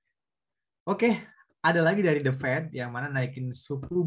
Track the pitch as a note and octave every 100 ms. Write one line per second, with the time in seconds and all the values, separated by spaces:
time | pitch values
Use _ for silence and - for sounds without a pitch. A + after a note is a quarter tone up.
0 | _ _ _ _ _ _ _ _ - G3
1 | A#3 F3+ - _ _ _ D#3+ E3+ D#3+ G3+
2 | F#3 D3 C#3 C3 C3+ B2+ D#3+ B2+ B2 A#2+
3 | C#3+ C3+ B2+ C3 B2+ B2 - C#3 C3+ F3+